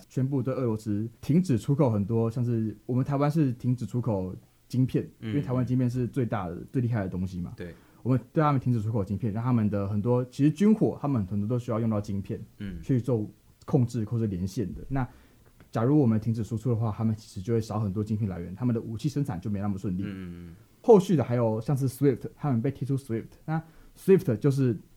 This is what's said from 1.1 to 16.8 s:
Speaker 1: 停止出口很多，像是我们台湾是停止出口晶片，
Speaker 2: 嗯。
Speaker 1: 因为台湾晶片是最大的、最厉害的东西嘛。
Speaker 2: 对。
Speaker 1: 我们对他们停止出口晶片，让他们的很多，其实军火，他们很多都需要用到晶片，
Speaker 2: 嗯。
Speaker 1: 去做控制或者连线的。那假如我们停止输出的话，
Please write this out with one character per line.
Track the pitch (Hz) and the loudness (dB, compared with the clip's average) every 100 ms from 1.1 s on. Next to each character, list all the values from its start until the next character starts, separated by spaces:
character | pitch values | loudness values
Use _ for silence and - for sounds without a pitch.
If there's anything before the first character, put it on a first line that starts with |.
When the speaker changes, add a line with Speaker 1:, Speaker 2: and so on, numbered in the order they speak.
| - | -4
Speaker 1:
停 | - 160 | 2 2
止 | 185 117 | 4 0
出 | - 139 | 2 2
口 | 135 | 2
很 | 107 98 | 2 0
多， | 113 113 | 0 0
像 | 127 120 | 0 0
是 | 117 110 - - | 0 -2 -6 -4
我 | |
们 | 127 | -2
台 | 135 139 | 0 0
湾 | 143 | 2
是 | 160 139 | 2 0
停 | 117 123 123 | 0 -2 -2
止 | 120 | -2
出 | 123 | -2
口 | 120 98 92 - - _ - | 0 -2 -2 -8 -16 _ -4
晶 | 120 131 | 0 2
片， | 131 - - | 0 -4 -8
Speaker 2:
嗯。 | 110 | -4
Speaker 1:
因 | 123 | -2
为 | |
台 | 139 | 0
湾 | 127 | 0
晶 | 120 127 | 2 2
片 | 123 | 2
是 | 127 117 | 0 -2
最 | 139 113 | -2 -2
大 | 107 90 | -2 -4
的、 | 85 - | -8 -4
最 | 139 | -2
厉 | 120 | 0
害 | 117 | 0
的 | 95 | -2
东 | 90 92 | -2 -4
西 | 90 | -4
嘛。 | 87 - | -8 -10
Speaker 2:
对。 | 87 82 - - | -14 -16 -20 -6
Speaker 1:
我 | 113 | 0
们 | 127 - | 0 0
对 | 160 | 0
他 | 151 | 2
们 | 135 | 2
停 | 127 | 2
止 | 120 | 0
出 | 107 | 0
口 | 110 | -2
晶 | 95 98 | -2 -2
片， | 117 | -2
让 | 104 | -2
他 | 123 | 0
们 | 120 104 | 2 2
的 | 101 98 | 0 -2
很 | 104 | 0
多， | 107 123 127 | 2 0 0
其 | - | 2
实 | 143 | 2
军 | 156 208 | 4 4
火， | 214 127 - | 4 2 0
他 | 143 | -2
们 | 127 92 | -2 0
很 | 104 | -2
多 | 101 | -2
都 | 123 | -2
需 | 123 | -2
要 | 110 | -2
用 | 117 | 0
到 | 104 | 0
晶 | 101 98 | -2 -6
片， | - 117 - - | -6 -8 -10 -12
Speaker 2:
嗯。 | 101 87 | -10 -6
Speaker 1:
去 | - 127 | 0 0
做 | 117 117 104 - _ _ - | 2 0 -2 -10 _ _ 0
控 | 147 120 | 2 2
制 | 123 107 | 0 -2
或 | 113 | 0
者 | 113 | 0
连 | 90 98 | -2 -4
线 | - 90 | -4 -6
的。 | - - | -8 -6
那 | 135 123 - - _ - - - | -4 -4 -10 -20 _ -20 -20 -8
假 | 113 | 0
如 | 120 151 | 4 4
我 | 123 | 4
们 | 110 | 4
停 | 117 | 0
止 | 113 | -2
输 | 101 110 | -4 -2
出 | 127 | 0
的 | |
话， | 110 | 0